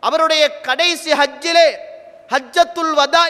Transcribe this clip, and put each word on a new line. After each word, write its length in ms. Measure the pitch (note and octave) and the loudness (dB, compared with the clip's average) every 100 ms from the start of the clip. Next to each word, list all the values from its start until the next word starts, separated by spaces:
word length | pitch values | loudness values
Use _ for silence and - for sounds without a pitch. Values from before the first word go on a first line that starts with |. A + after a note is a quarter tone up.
அவருடைய 600 | A3 D#4 D#4+ D#4 D4 - | -2 0 0 2 0 -2
கடைசி 500 | - C4 F4 E4 D#4+ | -6 -2 -2 -2 -2
ஹஜ்ஜிலே, 560 | C#4+ C#4 C4+ E4+ E4+ D#4+ G#3+ - - - - - | 0 0 -2 0 4 4 2 -14 -20 -20 -20 -6
ஹஜ்ஜத்துல் 640 | C4 B3+ - E4+ E4+ D#4+ D4+ | -4 -2 0 0 0 -2 0
வதா 240 | C4+ E4 | 2 2